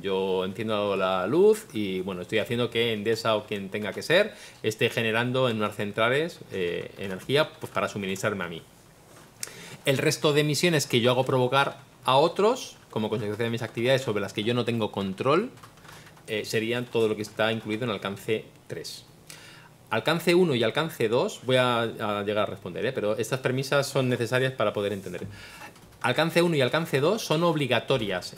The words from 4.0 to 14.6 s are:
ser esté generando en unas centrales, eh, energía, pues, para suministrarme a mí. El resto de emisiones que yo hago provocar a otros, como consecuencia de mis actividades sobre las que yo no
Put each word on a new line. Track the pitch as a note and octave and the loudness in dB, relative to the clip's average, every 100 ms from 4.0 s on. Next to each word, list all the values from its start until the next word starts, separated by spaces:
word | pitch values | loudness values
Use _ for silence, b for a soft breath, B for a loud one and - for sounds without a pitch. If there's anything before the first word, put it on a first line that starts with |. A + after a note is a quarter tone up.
ser | F#2+ E3+ G#3 B B B | 2 4 4 B B B
esté | A2 - A#2 | -4 0 0
generando | - A2+ A2 B2 B2+ B2+ | 0 0 0 0 2 0
en | A2 | 2
unas | G#2 G#2 | -2 -2
centrales, | G#2+ G2+ A2+ C3+ E3+ - - | -6 0 2 2 -2 -6 -10
eh, | G2+ F2 F2 - - | -4 -2 -4 -8 -10
energía, | F#2+ F#2 - C3+ D#3 | -8 -8 0 0 0
pues, | - A2+ | -4 -6
para | G2+ G2+ | -2 -2
suministrarme | G#2+ G2 F#2+ A2 G2+ | -2 -4 -2 -2 -2
a | F2 | -6
mí. | E2 - - - - - - - - B B B B - | -8 -14 -20 -20 -20 -20 -20 -20 -14 B B B B 0
El | C3+ | 2
resto | D#3 C#3+ D#3 | 2 2 2
de | D3 | 4
emisiones | D3+ C#3+ F3 D#3 - | 2 2 2 2 2
que | B2 | 2
yo | A#2 | 4
hago | B2 C3 | 4 2
provocar | C3 B2 C3+ C#3+ - - - - | 2 4 2 2 -2 -16 -6 2
a | C3 | 4
otros, | E3 F3+ G#3 C4 - - - | 4 4 2 2 -4 -16 -8
como | A2+ G#2+ | -4 -2
consecuencia | G#2+ G#2 G#2+ A#2 | -2 -4 -4 -2
de | |
mis | A#2 | -2
actividades | A2+ - A#2+ C3+ | -6 -2 2 2
sobre | C3+ G#2 | 2 -2
las | G2 | -2
que | - | -4
yo | G#2+ | -2
no | A#2+ | 0